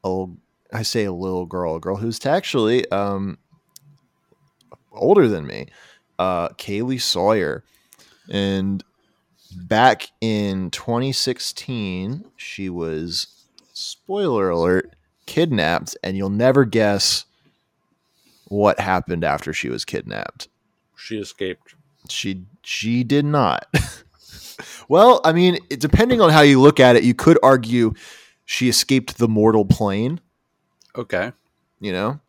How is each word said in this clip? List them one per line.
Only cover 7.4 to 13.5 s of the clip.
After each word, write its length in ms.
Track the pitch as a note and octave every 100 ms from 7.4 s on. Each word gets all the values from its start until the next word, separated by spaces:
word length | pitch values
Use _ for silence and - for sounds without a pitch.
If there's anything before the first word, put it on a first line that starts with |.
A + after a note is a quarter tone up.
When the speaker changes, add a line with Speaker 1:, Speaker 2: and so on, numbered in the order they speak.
| D#2+ C2 _ _ _ _ _ _ _
Speaker 1:
And 520 | G2+ G2 G2 G2 G2 - _ _ _ _ _ _
back 580 | F#2 F2+ A2 B2+ G#2+ - _
in 500 | A2+ G#2+ G2+ F#2+ F#2
twenty 400 | - - A#2 C3
sixteen, 1120 | B2+ - B2 - - - B2 G2 F#2 F#2+ C#3+ - _
she 320 | - - F#2+
was, 580 | F2 E2 D#2 E2+ E2+ - _ _